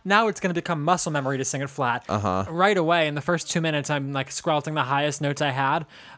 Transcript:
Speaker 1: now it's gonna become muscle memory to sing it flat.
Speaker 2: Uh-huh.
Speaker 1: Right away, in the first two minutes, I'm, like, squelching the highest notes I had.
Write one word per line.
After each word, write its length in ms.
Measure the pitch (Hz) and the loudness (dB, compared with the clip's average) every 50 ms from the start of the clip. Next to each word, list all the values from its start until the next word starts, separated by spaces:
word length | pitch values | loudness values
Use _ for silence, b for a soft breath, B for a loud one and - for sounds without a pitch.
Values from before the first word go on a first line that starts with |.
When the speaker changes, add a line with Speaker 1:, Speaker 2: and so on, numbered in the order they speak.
| B | B
Speaker 1:
now 240 | 185 196 208 233 220 | 2 4 4 4 4
it's 100 | 196 - | 0 0
gonna 140 | - 185 175 | -2 -2 -2
become 300 | 170 165 - 175 156 143 | -2 -2 -2 -4 -2 2
muscle 260 | 160 - - - 175 | 2 2 2 2 0
memory 260 | 151 147 135 131 139 131 | -2 -2 0 0 -2 -2
to 60 | 131 | -2
sing 160 | - - 139 | -2 -2 -4
it 80 | 139 139 | -4 -6
flat. 360 | - - 135 120 117 123 - - | -4 -2 0 0 0 -2 -2 -2
Speaker 2:
Uh-huh. 380 | 90 107 101 101 92 95 98 - | -2 0 0 0 0 0 0 -2
Speaker 1:
Right 280 | 165 170 185 202 214 185 | 0 2 4 4 4 4
away, 300 | 165 156 170 170 160 151 | 4 4 4 4 2 2
in 80 | 147 | 0
the 60 | 147 | -2
first 300 | 135 - 175 160 - - | -2 0 -2 -2 -2 -2
two 80 | - 175 | -2 -2
minutes, 280 | 165 165 151 147 135 - | 0 0 0 0 0 0
I'm, 220 | 151 143 139 139 139 | -2 -2 -2 -2 -4
like, 180 | 139 131 - | -4 -4 -4
squelching 420 | - - - 170 156 151 143 160 156 | -6 -4 -2 0 0 0 0 -2 -2
the 100 | 156 135 | -2 0
highest 380 | 123 139 139 147 151 143 - | 0 0 0 0 0 -2 -2
notes 200 | 151 143 143 - | -2 -2 -2 0
I 80 | 151 143 | -2 -2
had. 340 | 127 131 135 135 143 165 156 B B B B B B | 0 0 0 0 0 -2 -4 B B B B B B